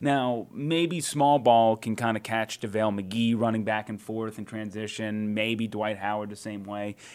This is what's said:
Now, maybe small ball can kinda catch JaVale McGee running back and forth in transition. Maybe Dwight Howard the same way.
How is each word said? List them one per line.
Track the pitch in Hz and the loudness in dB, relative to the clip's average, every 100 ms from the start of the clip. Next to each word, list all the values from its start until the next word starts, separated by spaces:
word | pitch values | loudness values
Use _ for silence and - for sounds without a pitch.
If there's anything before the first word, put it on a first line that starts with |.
Now, | 143 139 127 120 - | 0 2 2 -2 -6
maybe | - 143 165 170 170 | -6 -2 0 0 -2
small | - 147 143 143 | -2 2 4 6
ball | 120 117 113 110 | 8 8 8 4
can | 117 107 | -2 -2
kinda | 117 110 | 0 -2
catch | 110 113 110 - | -2 -2 -2 -6
JaVale | 110 107 107 101 92 | -4 0 2 0 -4
McGee | 110 117 117 | 0 2 2
running | 117 110 | 2 0
back | 107 107 107 | 0 -2 -4
and | 107 | -10
forth | - 113 110 107 | -6 -6 -6 -8
in | 101 | -10
transition. | 110 107 101 107 - 107 107 107 104 | -8 -8 -6 -8 -4 -4 -2 -2 0
Maybe | 110 113 113 | 0 0 -2
Dwight | 104 107 101 | -2 -2 -2
Howard | 98 107 104 | -2 -2 -4
the | 101 | -10
same | 110 104 | -10 -10
way. | 98 104 104 101 - | -8 -6 -6 -8 -16